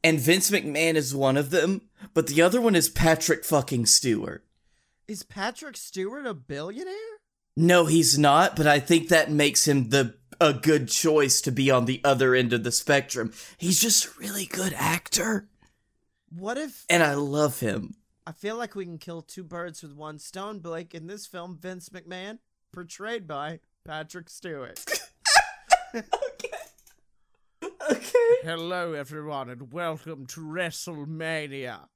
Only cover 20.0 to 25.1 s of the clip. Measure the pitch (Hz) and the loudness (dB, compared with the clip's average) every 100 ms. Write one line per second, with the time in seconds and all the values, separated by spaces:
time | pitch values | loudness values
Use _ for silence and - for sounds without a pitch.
20 | 151 151 - 190 202 208 170 165 170 165 | -16 -16 -16 -12 -12 -12 -10 -12 -12 -16
21 | 160 202 - 185 175 170 180 185 175 180 | -14 -16 -14 -14 -14 -14 -14 -14 -16 -20
22 | 165 180 196 226 _ _ _ - 170 - | -16 -14 -14 -16 _ _ _ -18 -18 -14
23 | 208 233 170 143 151 165 _ _ - 156 | -10 -10 -8 -10 -8 -12 _ _ -14 -12
24 | 156 185 170 - 180 147 127 - - - | -12 -16 -18 -16 -12 -10 -10 -14 -8 -8
25 | - | -8